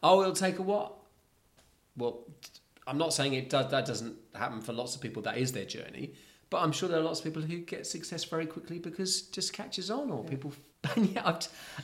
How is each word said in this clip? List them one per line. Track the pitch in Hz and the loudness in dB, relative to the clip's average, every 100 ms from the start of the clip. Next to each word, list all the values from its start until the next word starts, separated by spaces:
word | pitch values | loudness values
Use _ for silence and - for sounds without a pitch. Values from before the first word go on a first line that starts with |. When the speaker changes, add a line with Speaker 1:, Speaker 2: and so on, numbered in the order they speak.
Speaker 1:
"Oh, | 160 190 | 8 8
it'll | 190 | 8
take | 180 190 185 | 4 2 2
a | |
while." | 190 208 - - - _ _ _ _ _ _ _ _ - | 2 2 0 -8 -20 _ _ _ _ _ _ _ _ -2
Well, | 120 117 - - - - _ - - | -2 -2 -12 -18 -20 -20 _ -18 -4
I'm | 143 | 0
not | 160 | 2
saying | 151 139 | 4 2
it | 131 127 | 2 2
does, | 139 131 | 2 4
that | 135 123 | 2 2
doesn't | 110 113 - - | -2 -4 -10 -14
happen | - 113 113 | -4 -4 -4
for | 110 | -6
lots | 117 - - | -4 -4 -4
of | |
people. | 113 110 | -6 -4
That | 107 113 | -4 0
is | 127 | 0
their | 123 95 | -2 -6
journey. | - - - 147 - - - - | -8 -10 -8 -10 -10 -20 -20 -2
But | 180 | 2
I'm | 165 | 4
sure | 151 185 | 2 2
there | 165 | 2
are | |
lots | 160 165 | 2 0
of | 165 | -4
people | 160 | -4
who | 156 175 | -4 -4
get | 170 190 - | -6 -8 -6
success | 165 156 165 | -8 -6 -6
very | - 165 160 | -2 -2 -2
quickly | 165 - 170 | -6 -8 -8
because | 170 165 190 - | -6 -4 0 0
it | - | -2
just | - 185 | -4 -4
catches | - - - 180 | -4 -8 -6 -4
on, | 240 285 | -2 -2
or | 143 | -4
Speaker 2:
Yeah. | 165 | -4
Speaker 1:
people, | 135 143 - - | -4 -6 -10 -18
<laughs> | _ 151 - | _ 0 4
and | 202 | 4
yet | - 180 | 4 2
I've | 170 | 2
t-, | - - - - | -2 -10 -14 -4